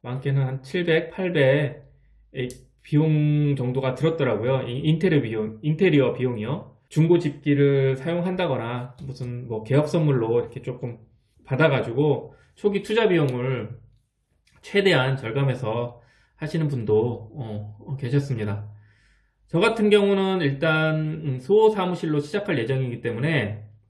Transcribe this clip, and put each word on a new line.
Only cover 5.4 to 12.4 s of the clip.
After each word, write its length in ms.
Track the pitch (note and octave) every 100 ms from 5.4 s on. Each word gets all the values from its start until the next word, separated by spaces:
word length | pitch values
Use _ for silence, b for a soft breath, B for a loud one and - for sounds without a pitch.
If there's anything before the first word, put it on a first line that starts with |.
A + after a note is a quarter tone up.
| G#2+ -
인테리어 500 | D3+ D#3 F#3+ D3 B2
비용이요. 640 | - B2 A2+ A2 D#3+ - _ _
중고 300 | - E3 E3+
집기를 800 | D3+ C#3+ D3 C#3+ C#3+ C#3 C3+ C3+
사용한다거나 1000 | E3 F3 F3+ F#3 F3 B2 A#2 B2 B2+ - C3+
무슨 400 | - B2 A#2+ B2
뭐 140 | G#2+
개업 260 | - C#3 D3+
선물로 520 | F3 D3+ C3+ A2+ A#2+
이렇게 220 | A#2 -
조금 360 | - B2 B2 - - _ _ _ -
받아가지고 880 | C3 D#3+ C3 A2 A#2+ D3+ C3 - B